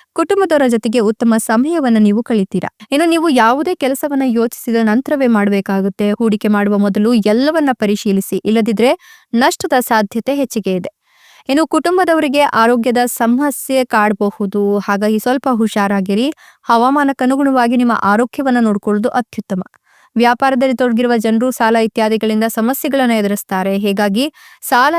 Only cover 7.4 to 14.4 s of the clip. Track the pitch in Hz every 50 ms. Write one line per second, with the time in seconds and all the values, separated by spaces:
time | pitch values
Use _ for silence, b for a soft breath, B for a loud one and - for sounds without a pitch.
7.4 | 262 294 311 339 302 277 254 - 226 202 208 202 - 214 196 196 196 - - 190
8.4 | - 202 220 226 226 220 220 196 220 254 320 B B B B B B B - 233
9.4 | 254 311 349 - - 339 294 254 240 - 240 220 214 196 - 226 - - 277 285
10.4 | 277 - - 226 196 190 185 180 175 - - _ b b b b b b b b
11.4 | b - 269 294 320 - - 311 269 349 359 370 370 349 330 320 311 294 254 285
12.4 | 294 - - 220 226 233 247 240 220 254 233 240 240 247 - - 240 226 240 254
13.4 | 294 294 262 - - - 262 262 254 - - 220 208 214 214 - 208 202 - -